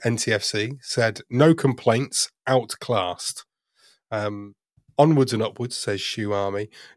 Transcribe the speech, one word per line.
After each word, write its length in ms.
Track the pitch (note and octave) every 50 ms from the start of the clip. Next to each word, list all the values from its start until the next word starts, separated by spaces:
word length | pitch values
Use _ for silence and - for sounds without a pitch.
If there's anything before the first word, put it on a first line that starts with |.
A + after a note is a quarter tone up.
| -
N 140 | A#2 A#2 A2
T 160 | - A#2 A2
F 100 | G2+ -
C, 280 | - - G#2+ G#2 A#2+ C#3+ C3+
said, 400 | - - - B2+ A#2 A2+ A2 - - -
"No 240 | B2 B2 D3 D#3+ E3
complaints, 800 | E3 - C3+ B2 - - B2 A2 A#2 C#3 - - - - - _ _ - C3
outclassed." 1000 | C3 B2+ A2+ G#2+ - - - - A#2+ G2+ F#2 F2+ F2+ - - - - - - _ _ _ _ _ _ _ _ _ _ _ _ -
Um, 440 | A2+ G#2+ G#2 G#2 G#2 G#2 G2+ G2+ G2+ _ _ _ _ _ _ _ _ -
"Onwards 360 | C#3+ D#3+ D#3+ C#3+ C3 B2+ A#2
and 100 | G#2+ A2
upwards," 340 | - - - A#2+ A#2+ - -
says 240 | - - G2+ G2
Shoe 320 | - - - - G#2+ G2+ G#2
Army. 340 | G2+ G2 G2 G2 G2+ G#2+ G#2+ _ - - - -